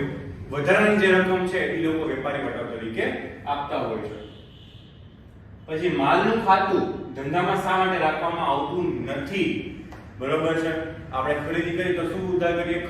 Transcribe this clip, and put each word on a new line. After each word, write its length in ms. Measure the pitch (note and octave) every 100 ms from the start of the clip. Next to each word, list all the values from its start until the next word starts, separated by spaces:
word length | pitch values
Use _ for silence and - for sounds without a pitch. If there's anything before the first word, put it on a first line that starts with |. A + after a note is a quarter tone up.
| - - - - -
વધારાની 480 | C#3 C#3+ G3+ G#3+ G#3
જે 100 | F#3+
રકમ 400 | F#3 F#3 F#3 F3+
છે 120 | F#3
એ 240 | - E3
લોકો 220 | D#3+ D#3+ D3
વેપારી 380 | C3 C#3+ C#3
વટાવ 220 | C3+ A#2 A#2
તરીકે 460 | A2+ A2+ A2 - - - - -
આપતા 320 | F3 - -
હોય 200 | - A2
છે. 300 | - G#2+ G#2+ - - - - - - - - - - - - - -
પછી 240 | D#3 F3+
માલનું 560 | D3 C#3 - G#3 A3+ F#3+
ખાતું 680 | F#3+ - - - - -
ધંધામાં 500 | - C#3 E3+ F#3 F#3+
શા 140 | F#3 F#3
માટે 220 | F#3 F3+
રાખવામાં 480 | D#3 D3+ E3+ E3+ -
આવતું 580 | - - - E3+ - -
નથી? 680 | C#3 - G3 F3 - - - - - - G2+
બરોબર 360 | C3 D#3 D#3+ D#3+
છે, 420 | D#3+ D#3+ D#3+ D#3 -
આપણે 220 | C3 C#3
ખરીદી 440 | D3 D3+ E3+ E3+ E3+
કરી 160 | F#3
તો 100 | F3
શું 320 | E3 F#3+ F#3 F3
ઉધાર 160 | E3+
કરીએ? 360 | E3+ E3 E3+ -